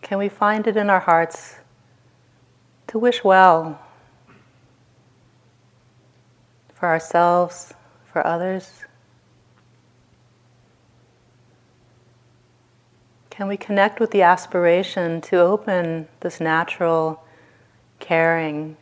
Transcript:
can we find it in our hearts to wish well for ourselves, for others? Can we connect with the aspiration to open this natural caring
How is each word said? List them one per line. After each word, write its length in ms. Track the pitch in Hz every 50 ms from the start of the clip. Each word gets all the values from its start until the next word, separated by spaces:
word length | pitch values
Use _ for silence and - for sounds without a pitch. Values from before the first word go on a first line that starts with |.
can 160 | - - 202 196
we 100 | 202 202
find 400 | 202 - 220 208 214 214 214 233
it 80 | 202
in 120 | 214 208 202
our 120 | 196 185
hearts 560 | - - 170 165 165 165 - - - - - - - _ _ _ _ _ _ _ _ _ _ _ _ _ _ _ _ _ _ _ _ _ _ _ _
to 120 | - - 220
wish 260 | 226 247 240 - -
well 560 | 202 190 190 185 185 165 165 160 160 147 - - - _ _ _ _ _ _ _ _ _ _ _ _ _ _ _ _ _ _ _ _ _ _ _ _ _ _ _ _ _ _ _ _ _ _ _ _ _ _ _ _ _ _ _ _ _ _ _ _ _ _ _ _ _ _ _ _
for 140 | _ _ -
ourselves, 880 | 175 160 165 165 - - 170 175 175 175 175 180 175 180 - - - - _ _ _ _ _ _
for 180 | _ _ 170 -
others? 600 | - 165 170 175 185 190 185 180 - _ _ - - _ _ _ _ _ _ _ _ _ _ _ _ _ _ _ _ _ _ _ _ _ _ _ _ _ _ _ _ _ _ _ _ _ _ _ _ _ _ _ _ _ _ _ _ _ _ _ _ _ _ _ _ _ _ _ _ _ _ _ _ _ _ _ _ _ _ _ _ _ _ _ _ _ _ _ _ _ _ _ _ _ _ _ _ _ _ _ _
Can 180 | - - 202 196
we 80 | 202
connect 420 | 196 - - 208 196 196 214 214 -
with 140 | 226 220
the 100 | - 202
aspiration 1000 | 185 170 180 185 - - - 180 175 170 170 180 190 190 - 196 175 170 165 165
to 160 | 160 - - 180
open 680 | 175 175 202 208 208 - 190 180 170 165 165 165 156 - _ _
this 200 | - 180 - -
natural 840 | 165 160 160 160 170 - - - 180 170 165 160 160 160 156 - - _ _ _ _ _ _ _ _ _ _ _ _ _ _ _
caring 800 | - - 175 165 165 165 165 165 160 156 147 151 156 156 156 _